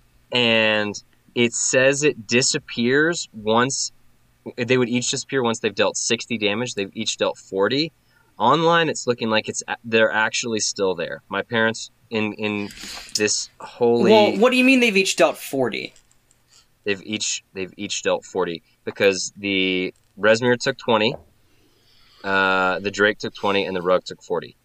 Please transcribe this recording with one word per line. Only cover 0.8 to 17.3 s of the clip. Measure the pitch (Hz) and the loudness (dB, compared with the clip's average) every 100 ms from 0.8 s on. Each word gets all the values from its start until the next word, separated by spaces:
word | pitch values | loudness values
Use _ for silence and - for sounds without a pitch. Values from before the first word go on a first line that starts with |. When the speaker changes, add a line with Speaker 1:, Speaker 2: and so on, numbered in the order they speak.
| 104 98 _ _ _ | -2 -6 _ _ _
Speaker 1:
it | 123 117 | 0 0
says | - - 131 135 143 | 0 0 4 4 4
it | 147 120 104 | 0 0 -2
disappears | 117 131 147 - - 120 139 160 175 - | 0 0 -4 -6 -4 0 2 0 -2 -8
once, | 110 104 113 127 - - _ _ _ _ _ - - | -8 0 0 0 -2 -8 _ _ _ _ _ -14 -8
they | 123 127 | 0 0
would | 120 | 2
each | 123 120 | -2 -4
disappear | 135 - 139 | -6 -4 -2
once | 117 110 | -2 -2
they've | 110 | -4
dealt | 101 95 - | 0 -2 0
sixty | - 117 - 113 | -4 -4 -4 -4
damage. | 101 104 123 | -2 -2 -4
They've | 101 98 113 | -6 -8 -6
each | 107 - | -6 -2
dealt | 104 - | -2 -4
forty. | - 95 104 135 160 _ _ _ _ - | -6 -2 0 0 -4 _ _ _ _ 0
Online, | 113 151 165 170 156 | 2 4 4 2 0
it's | - 123 | -2 -4
looking | 120 113 | -2 0
like | 110 - | -2 -2
it's | - - | -10 -8
a-, | - | -10
they're | 117 113 110 | 0 2 2
actually | 104 110 - 123 107 | 2 0 -2 -4 -4
still | - - 95 | -4 -2 -2
there. | 85 71 71 - | -2 -6 -8 -8
My | 98 | -6
parents | - 117 113 110 - _ - | -2 0 0 -2 -12 _ -8
in, | 110 107 | -4 -4
in | 104 107 104 101 - - - - | -4 -6 -4 -8 -12 -16 -16 -8
this | - 104 - - - | -2 -2 -2 -8 -14
holy | - - 120 120 185 | -14 0 2 4 6
Speaker 2:
Well, | 214 208 196 | 6 6 4
what | 247 | 2
do | 254 | 4
you | |
mean | 254 262 | 4 4
they've | 233 196 | 4 2
each | 190 - | 0 2
dealt | 160 - | 2 0
forty? | - 135 120 64 - - _ _ _ _ _ _ _ _ | -6 -4 -2 -4 -10 -16 _ _ _ _ _ _ _ _
Speaker 1:
They've | 104 95 | -6 -6
each, | - 107 - | -6 -6 -6